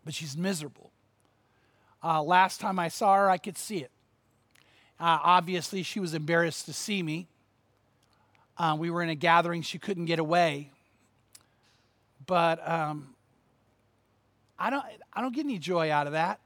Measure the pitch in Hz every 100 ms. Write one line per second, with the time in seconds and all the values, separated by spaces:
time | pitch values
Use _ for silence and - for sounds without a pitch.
0 | - 147 151 143 185 185 151 - - _
1 | _ _ _ _ _ _ _ _ _ _
2 | 165 160 151 180 190 - 208 185 170 -
3 | 208 196 196 185 - 165 - 202 127 _
4 | _ _ _ _ _ _ _ _ _ _
5 | 170 160 156 180 170 180 - 196 160 -
6 | 180 160 151 170 170 - - 147 - 202
7 | 165 156 180 _ _ _ _ _ _ _
8 | _ _ _ _ _ - 165 156 170 170
9 | 170 156 170 165 170 170 156 170 - 185
10 | 165 165 156 170 170 143 143 _ _ _
11 | _ _ _ - _ _ _ _ _ _
12 | _ _ 135 180 165 165 160 165 156 151
13 | 139 _ _ _ _ _ _ _ _ _
14 | _ _ _ _ _ _ 190 277 160 110
15 | - - 254 247 294 214 147 175 160 147
16 | 143 151 170 208